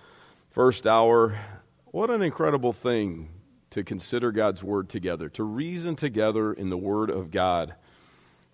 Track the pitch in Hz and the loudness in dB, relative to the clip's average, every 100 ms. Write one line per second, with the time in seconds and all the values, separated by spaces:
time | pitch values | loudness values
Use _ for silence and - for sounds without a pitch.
0 | - - - _ _ - 127 - 110 113 | -20 -20 -20 _ _ 2 4 4 4 4
1 | 113 117 113 104 104 98 - _ _ 165 | 6 6 4 0 -10 -18 -20 _ _ -4
2 | 226 226 180 135 156 143 123 110 123 117 | -2 0 -2 0 0 2 0 0 0 0
3 | 104 82 80 85 - _ _ 110 92 98 | 0 -4 -12 -18 -20 _ _ -8 -6 -8
4 | - 123 120 107 107 92 98 101 92 104 | -4 -2 0 2 2 0 -2 -4 -4 -6
5 | 87 82 78 - 107 113 165 175 170 156 | -4 -4 -6 -6 -6 -4 -6 -6 -6 -4
6 | 147 107 107 107 107 - 95 90 98 104 | -2 2 2 2 0 -2 -4 -4 -2 0
7 | 107 95 85 92 92 87 80 - _ _ | 0 -2 -4 0 2 2 -2 -8 _ _
8 | _ _ _ _ _ | _ _ _ _ _